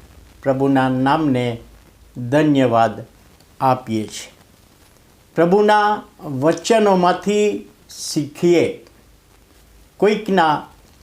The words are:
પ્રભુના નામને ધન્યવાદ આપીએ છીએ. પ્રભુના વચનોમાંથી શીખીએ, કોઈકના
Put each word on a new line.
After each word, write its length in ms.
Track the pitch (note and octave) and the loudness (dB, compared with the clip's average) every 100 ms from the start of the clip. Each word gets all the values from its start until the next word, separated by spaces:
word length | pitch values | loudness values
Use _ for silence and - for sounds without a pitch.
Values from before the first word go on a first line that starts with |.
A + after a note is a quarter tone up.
| - - - - | -20 -20 -20 -8
પ્રભુના 460 | C#3 C3 C#3 C3+ C3 | -4 0 2 2 0
નામને 720 | B2+ C3+ D#3+ D3+ B2 B2 A#2+ - - - _ - - | 0 0 0 0 0 -2 -6 -12 -20 -20 _ -20 -12
ધન્યવાદ 880 | A#2+ D3 D#3 C#3 B2+ A2+ A2+ G2+ - _ _ _ _ - | -2 0 2 2 2 2 0 -2 -16 _ _ _ _ -4
આપીએ 420 | C3+ B2+ - A2 | -2 -2 -4 -6
છીએ. 300 | G2+ - - - _ _ _ _ _ _ _ _ _ | -6 -12 -18 -20 _ _ _ _ _ _ _ _ _
પ્રભુના 680 | - E3+ G3+ G#3 G#3 G#3 G#3+ - - | -2 2 2 4 2 2 -2 -8 -16
વચનોમાંથી 1400 | D3+ C3 D#3 E3 - A3+ G#3 F#3 F3 F3+ G3+ G#3 G#3 G3+ - _ - | -10 -4 -2 -2 0 2 2 2 2 0 -2 0 0 -2 -12 _ -20
શીખીએ, 960 | - - D#3 C#3+ - F3 E3+ - - - _ _ _ _ _ _ _ _ - _ - | -16 -8 -6 -6 -2 2 4 2 -4 -18 _ _ _ _ _ _ _ _ -20 _ -2
કોઈકના 720 | G3 G#3+ - F#3+ D#3+ D3 - - _ _ | 0 0 -2 0 2 0 -6 -20 _ _